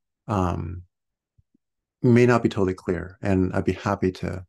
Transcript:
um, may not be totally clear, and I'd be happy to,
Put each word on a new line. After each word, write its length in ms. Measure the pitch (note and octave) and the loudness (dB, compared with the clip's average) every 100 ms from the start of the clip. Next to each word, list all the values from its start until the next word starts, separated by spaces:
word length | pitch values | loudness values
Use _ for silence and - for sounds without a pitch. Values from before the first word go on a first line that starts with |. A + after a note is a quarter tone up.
| _ _ - | _ _ -6
um, 540 | G#2 F2+ F2+ F2+ F2 - _ _ _ _ _ _ _ _ _ _ _ | -2 -2 -4 -8 -12 -16 _ _ _ _ _ _ _ _ _ _ _
may 220 | B2+ A#2+ B2 | 4 6 6
not 180 | A#2+ | 4
be 60 | - | 2
totally 240 | - F#2 | 0 -2
clear, 440 | F#2 - E2+ F2 - | -2 -6 -6 -8 -8
and 320 | G#2 F#2 F#2 | -2 0 0
I'd 100 | G2 | -2
be 100 | F#2+ | -4
happy 380 | F#2 G#2 G2+ F#2 | -4 -4 -2 -2
to, 300 | F#2 F2+ F#2 | -4 -8 -10